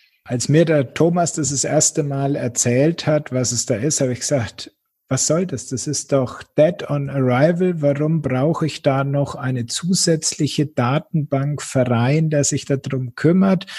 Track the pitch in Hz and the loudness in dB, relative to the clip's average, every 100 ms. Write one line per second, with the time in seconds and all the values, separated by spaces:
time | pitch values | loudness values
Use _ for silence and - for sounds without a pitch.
0 | _ _ - 123 - 151 165 151 123 - | _ _ -8 -6 2 2 4 2 0 0
1 | 165 175 170 - 135 135 - 147 - 156 | 2 2 -2 -2 -4 -4 0 0 0 -2
2 | 143 139 139 143 127 127 123 123 151 170 | -4 -2 -2 -2 -4 -2 0 2 2 0
3 | - 151 - 127 120 117 - 107 120 - | 0 -2 0 -4 -2 -4 -2 -2 -2 -2
4 | 131 123 - 139 101 - - _ _ _ | -2 -2 -2 -2 -4 -10 -18 _ _ _
5 | - 131 - 160 185 123 - 123 151 139 | -4 -2 0 0 -2 -6 -8 -8 -6 -6
6 | - 139 120 - - - 156 202 - 143 | 0 0 0 -6 -2 4 4 2 -4 -4
7 | 139 139 127 123 156 170 185 170 143 139 | -2 0 2 4 4 4 0 2 0 2
8 | 151 165 139 127 151 160 156 - 147 135 | 0 0 0 0 2 2 -2 0 0 2
9 | 139 143 135 - 131 127 117 - 170 185 | 0 0 -2 -4 -4 -4 -4 -4 -2 0
10 | 175 160 - - 143 - 143 - 120 151 | 2 0 -2 -2 -2 0 -2 0 0 0
11 | - 160 143 135 143 143 - 131 123 117 | -2 -4 -2 -2 -2 -4 -4 0 2 2
12 | 123 156 156 147 139 - - 139 135 131 | 2 2 2 2 0 -2 -2 -4 -2 -6
13 | 123 - 156 185 190 185 - | -6 0 4 4 4 2 -2